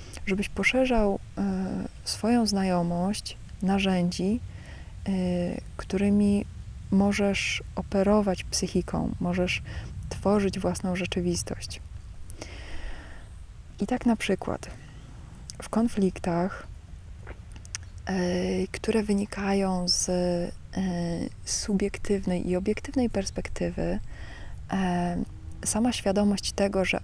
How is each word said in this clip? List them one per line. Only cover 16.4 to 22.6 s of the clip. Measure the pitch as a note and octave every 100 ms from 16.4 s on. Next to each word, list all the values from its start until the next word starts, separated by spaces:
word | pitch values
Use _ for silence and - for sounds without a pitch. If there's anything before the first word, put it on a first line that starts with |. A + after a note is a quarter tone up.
| F#3 - - - - - - - - - - - - - - - -
e, | F#3+ F3+ F3+ F#3 F#3 F#3
które | - - A3
wynikają | G#3 G3+ G3+ - G3 G3 F#3+ F#3 F3+
z | - - F3+ F3+ F3 F3 - - F#3
e, | F#3+ F3 E3+ E3+ - -
subiektywnej | - - - G3 G3+ - - G3 F#3+ F3+ F3+
i |
obiektywnej | F3+